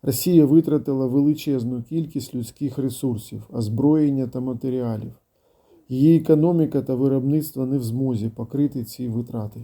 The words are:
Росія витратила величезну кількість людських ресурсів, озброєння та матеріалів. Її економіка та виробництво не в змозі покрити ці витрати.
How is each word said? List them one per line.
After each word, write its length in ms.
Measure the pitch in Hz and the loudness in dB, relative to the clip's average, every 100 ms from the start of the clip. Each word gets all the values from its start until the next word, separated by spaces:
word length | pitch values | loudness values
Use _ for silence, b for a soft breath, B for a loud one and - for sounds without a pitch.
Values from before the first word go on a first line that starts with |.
Росія 440 | - 120 - 175 147 | -2 -2 4 6 8
витратила 640 | 156 160 151 - 135 131 | 6 4 0 0 -2 0
величезну 720 | 131 143 151 - 135 117 123 | 2 2 0 -2 -2 -2 -6
кількість 540 | 120 160 160 147 123 131 | -4 -4 -4 -6 -8 -8
людських 420 | 110 - 143 - | -10 -6 -8 -4
ресурсів, 720 | 135 127 135 110 - 107 110 | -6 -4 -4 -6 -8 -16 -10
озброєння 720 | 123 107 113 143 156 151 139 123 | -6 -4 2 4 4 2 0 -4
та 120 | 127 | -6
матеріалів. 800 | 127 127 135 127 120 110 110 - _ b b b b b _ | -6 -6 -4 -4 -4 -6 -8 -16 _ b b b b b _
Її 300 | 127 147 165 | 2 6 6
економіка 640 | 160 156 160 175 151 143 | 6 4 4 2 2 0
та 140 | 131 127 | -2 0
виробництво 680 | 135 135 131 151 147 131 131 | 0 0 0 -2 -2 -6 -2
не 120 | 139 | -2
в 60 | |
змозі 460 | 113 120 131 120 113 | -2 -4 -2 -2 -4
покрити 540 | 107 117 139 143 139 | -6 -8 -2 -2 -2
ці 240 | 110 - 123 | -10 -8 -6
витрати. 520 | 113 120 117 104 110 | -6 -6 -8 -10 -12